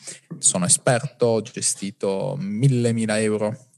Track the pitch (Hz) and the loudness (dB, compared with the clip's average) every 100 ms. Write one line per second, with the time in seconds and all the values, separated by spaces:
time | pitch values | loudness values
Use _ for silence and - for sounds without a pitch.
0 | - - _ - - 92 90 - - 120 | -18 -18 _ -2 0 2 2 2 2 0
1 | 143 - 120 113 107 - - - 196 - | -2 0 2 2 -2 -4 -4 -4 -6 -4
2 | 101 95 98 95 98 104 135 123 117 117 | -2 -2 -4 -4 -6 2 2 4 2 0
3 | 110 107 110 107 107 120 - | 0 0 0 0 -2 -4 -12